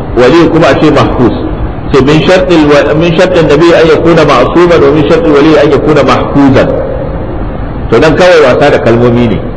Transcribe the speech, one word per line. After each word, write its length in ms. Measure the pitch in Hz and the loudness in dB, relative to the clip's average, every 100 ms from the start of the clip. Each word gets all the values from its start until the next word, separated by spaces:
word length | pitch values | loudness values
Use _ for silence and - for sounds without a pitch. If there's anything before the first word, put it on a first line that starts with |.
| - 117 | -6 0
wali 320 | 143 170 156 | 2 2 2
kuma 180 | 165 156 | 2 0
a 120 | - | 2
ce 100 | 151 | 0
mahfuz. 460 | 135 113 - 117 - - - - - - | 0 -2 -2 -2 -2 -6 -6 -8 -8 -4
Sai 80 | 139 | 0
min 160 | 131 156 | 2 0
shartil 440 | - 185 185 170 147 | 2 0 2 0 2
wa-, 280 | 143 143 156 | 2 0 0
min 180 | 170 | 0
shartin 320 | 170 180 175 - | 0 0 0 0
nabi 240 | - 170 | 2 2
an 160 | 165 160 | 2 2
yakuna 400 | 147 165 165 147 | 2 2 0 2
ma'suman 540 | 127 131 170 175 160 | 0 0 0 2 2
wa 80 | 139 | 2
min 140 | 151 143 | 0 0
shartil 280 | 165 156 | 0 0
wali 200 | 139 156 | 2 2
an 160 | 147 143 | 2 2
yakuna 320 | 127 - 143 | 0 0 0
mahfuzan. 640 | 127 120 - 143 139 113 - - - - - - - - - - - - - | 0 -2 -2 0 2 2 0 -4 -6 -8 -8 -8 -8 -8 -8 -8 -10 -10 -4
To, 80 | 113 | 0
nan 160 | 156 - | 0 2
kawai 260 | 180 165 | 2 4
wasa 300 | 135 139 143 | 2 2 0
da 80 | 123 | 0
kalmomi 480 | 117 117 123 120 117 | 0 0 0 0 -2
ne. 100 | 87 - | -4 -8